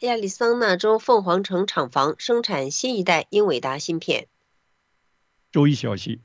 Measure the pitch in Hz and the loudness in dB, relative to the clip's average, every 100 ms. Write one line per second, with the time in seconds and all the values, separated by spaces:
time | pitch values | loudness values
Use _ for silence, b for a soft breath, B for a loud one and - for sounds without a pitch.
0 | 247 226 196 - 233 240 220 180 214 220 | -4 -2 -4 -2 0 2 2 2 2 2
1 | - 226 185 180 196 180 196 160 131 139 | 4 2 4 0 0 -2 -2 -2 -2 0
2 | 143 - - 240 233 156 135 - 262 226 | 0 -2 -2 -2 0 -4 -4 -4 -4 -2
3 | 180 160 - 208 202 127 131 143 156 165 | 0 0 0 0 2 0 -4 -6 -6 -6
4 | 170 127 - _ _ _ _ _ _ _ | -2 -4 -6 _ _ _ _ _ _ _
5 | _ _ _ _ _ 151 147 135 113 98 | _ _ _ _ _ 4 4 2 -4 -6
6 | - 117 | -8 -10